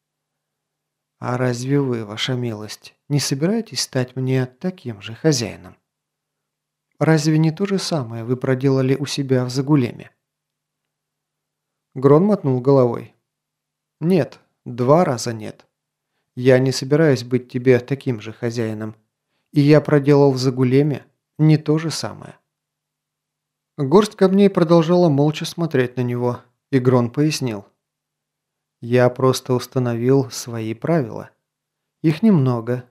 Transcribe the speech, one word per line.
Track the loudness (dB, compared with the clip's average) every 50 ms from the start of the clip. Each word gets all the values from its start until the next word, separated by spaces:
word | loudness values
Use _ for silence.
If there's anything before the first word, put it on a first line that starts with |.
| _ _ _ _ _ _ _ _ _ _ _ _ _ _ _ _ _ _ _ _ _ _ _ _
«А | -8 -6 -4 -2
разве | -2 -2 -4 -4 -4 -2 0 0
вы, | 0 -2 -4 -6 -8
ваша | -10 -10 -8 -6 -6 -4
милость, | -4 -4 -6 -8 -8 -12 -14 -16 -18 -20 -20 -20 _ _ -4
не | -2 -2
собираетесь | -2 -2 -4 -2 -2 -2 -2 -2 -4 -6 -8 -8
стать | -8 -6 -4 -4 -4 -4 -6
мне | -6 -4 -2 0 -2 -2
таким | -4 -8 _ -8 -8 -8 -10 -12 -14 -14 -12
же | -14 -16 -12
хозяином? | -4 0 0 0 0 -2 -8 -10 -14 -18 -20 -20 _ _ _ _ _ _ _ _ _ _ _ _ _ _ _ _ _ _ _ _ _ _ _ _ -2
Разве | 0 2 2 2 2 2 2 2
не | 2 2
то | 0 -2 -4
же | -2 -2 -4
самое | -4 -4 -4 -6 -6 -6 -10 -8
вы | -6 -4 -4
проделали | -4 -2 -2 -2 0 0 0 0 2 0 0 0
у | -2 -4
себя | -4 -6 -6 -2 0 0 0 0
в | -2
Загулеме?» | -4 -4 0 0 2 2 0 -2 -6 -12 -18 -20 _ _ _ _ _ _ _ _ _ _ _ _ _ _ _ _ _ _ _ _ _ _ _ _ _ _ _ _ _ _ _ _ _ _ _ _ -6
Грон | 0 4 6 6 6 6
мотнул | 2 0 0 0 -2 -2 0
головой. | 2 4 4 4 4 2 0 -4 -10 -16 _ _ _ _ _ _ _ _ _ _ _ _ _ _ _ _ _ _
«Нет, | -2 0 2 0 0 -2 -8 -16 _ _ _ _ _
два | -12 -6 -2 2 2 4 4 2
раза | 0 -2 -4 -6 -8
нет. | -8 -10 -12 -14 -16 _ _ _ _ _ _ _ _ _ _ _ _ _ _ _ _
Я | 0 4 4 4 4
не | 4 2
собираюсь | -2 -4 -2 0 0 2 4 2 2 0 -2
быть | -2 -4 -4 -4 -6
тебе | -10 0 2 4 4 4
таким | 2 -2 -8 -6 -6 -6 -6 -6
же | -8 -14
хозяином. | -12 -8 -8 -6 -4 -4 -6 -6 -6 -8 -10 -12 -14 _ _ _ _ _ _ _ _ _ _ _
И | 0 2
я | 4 6 6 4
проделал | 4 4 2 2 4 4 4 4 4 4
в | 2 0
Загулеме | -2 -2 -2 0 0 2 2 2 2 0 -2 -6 -10 _ _ _ _ _ _ 2
не | 4 4 4
то | 4 2 0 -2 -2
же | -2 -6
самое». | -6 -8 -8 -10 -12 -16 -20 -20 -20 _ _ _ _ _ _ _ _ _ _ _ _ _ _ _ _ _ _ _ _ _ _ _ _ _ _ _ _ -6
Горсть | 0 4 4 4 4 2 0
камней | 0 2 2 4 4 4 4
продолжала | 4 2 2 4 4 4 4 4 2 2 4 4
молча | 2 2 2 0 0 -2 -8
смотреть | -10 -6 -6 -6 -2 0 -2 -2 -2 -2
на | -4
него, | -4 -4 -4 -2 -2 -4 -4 -6 -10 _ _ _ _ _
и | -2 0
Грон | 2 2 2 2 2 0
пояснил. | -2 -2 -2 -2 -2 -4 -6 -8 -8 -10 -12 _ _ _ _ _ _ _ _ _ _ _ _ _ _ _ _ _ _ _ _ _ _ _
«Я | -4 0 2 4 4 2
просто | 2 2 0 0 0 0 -2 -4 -4
установил | -4 -4 -4 -4 -2 -2 -2 -2 -2 0 2 2 2 0 -2
свои | -8 -12 -12 -10 -10 -8 -8 -8 -8
правила. | -6 -4 -2 -2 -2 -2 -4 -8 -14 -16 -18 _ _ _ _ _ _ _ _ _ _ _ _ _ _
Их | -2 -2 0 2
немного, | 2 4 4 4 4 2 0 -2 -4 -6 -6 -6 -8 _